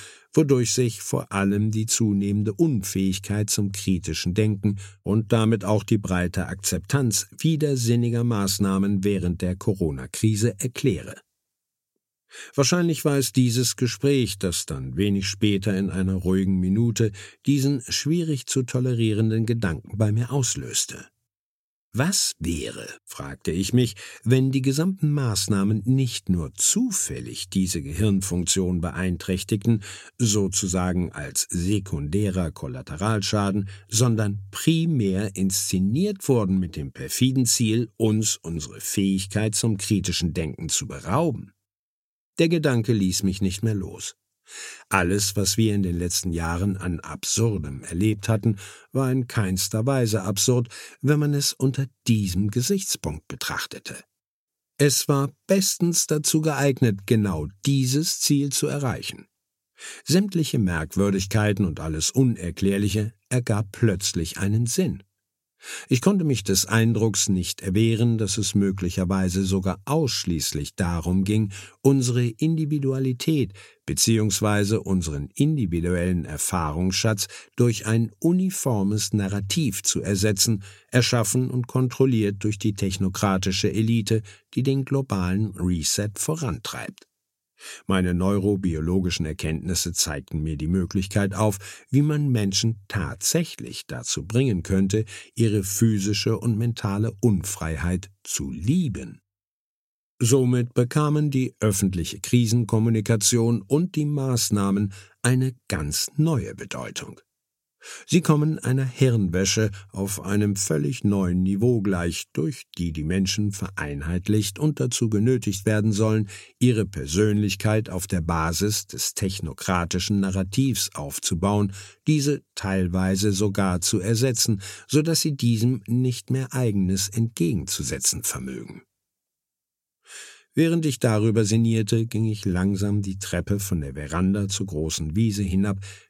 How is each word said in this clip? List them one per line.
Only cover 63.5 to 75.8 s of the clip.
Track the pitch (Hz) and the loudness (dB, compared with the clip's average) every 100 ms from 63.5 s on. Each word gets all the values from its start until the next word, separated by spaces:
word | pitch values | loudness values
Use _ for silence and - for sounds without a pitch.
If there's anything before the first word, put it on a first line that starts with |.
| 104 101 | 0 -2
plötzlich | - 117 95 - 90 80 87 | 0 2 2 -2 -4 -4 -4
einen | 95 110 117 | 0 0 0
Sinn. | - 175 98 - _ _ _ _ _ - - - | 0 -2 -4 -10 _ _ _ _ _ -16 -16 0
Ich | 127 | 2
konnte | 185 202 | 4 2
mich | 160 123 - | 2 0 0
des | 95 - | 0 2
Eindrucks | 113 113 110 113 98 - | 2 4 2 0 0 0
nicht | 92 87 - | 0 -2 -6
erwehren, | 95 95 113 110 120 113 | -2 2 2 4 2 2
dass | 104 98 | 0 -2
es | 101 101 | 0 2
möglicherweise | 98 95 90 95 90 95 92 92 | 2 0 -2 -2 0 0 0 0
sogar | 95 95 95 85 | 0 0 0 -2
ausschließlich | - 156 139 - - 82 - 73 71 - | -2 0 0 -2 -2 -2 -2 -4 -6 -4
darum | 87 85 87 92 95 | -2 -2 0 0 2
ging, | 107 104 98 - - | 0 0 -4 -16 0
unsere | 135 139 123 123 120 | 4 4 2 0 -2
Individualität | 107 160 160 151 151 135 131 131 123 - 156 98 98 - _ - | 0 0 0 0 -2 -2 -2 -2 -2 0 0 0 -6 -20 _ -6
beziehungsweise | - - 113 107 95 107 104 101 107 | 0 2 2 2 2 2 2 2 0
unseren | - 95 85 71 69 - | 0 0 0 -4 -6 0
individuellen | 143 151 98 82 | 0 2 0 0